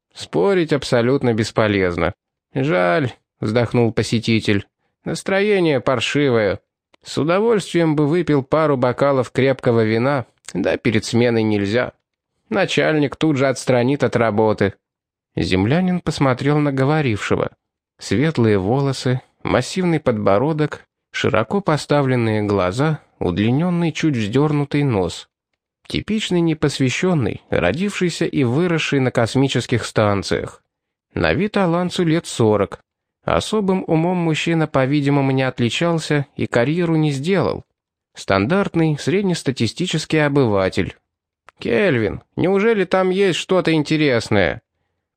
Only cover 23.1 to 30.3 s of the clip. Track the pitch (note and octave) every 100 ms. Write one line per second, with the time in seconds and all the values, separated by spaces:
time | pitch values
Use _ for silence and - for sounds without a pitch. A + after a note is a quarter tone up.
23.1 | - F#2 F2 A2 C3+ F3+ E3+ E3 - D#3+
24.1 | B2 G2+ C3 D3+ D3 C#3 D3 C#3+ G#2 E2+
25.1 | - - _ _ _ _ _ - - -
26.1 | G#3+ - F3+ E3 D#3 D3 - C3 - F#3
27.1 | E3 G#2+ - - - E3+ C#3 G3+ - F3+
28.1 | - E3 D#3 A#2+ C#3 F3+ D#3+ - C#3 B2+
29.1 | - A2+ - C#3 B2 - A2+ - - G#2
30.1 | G2 -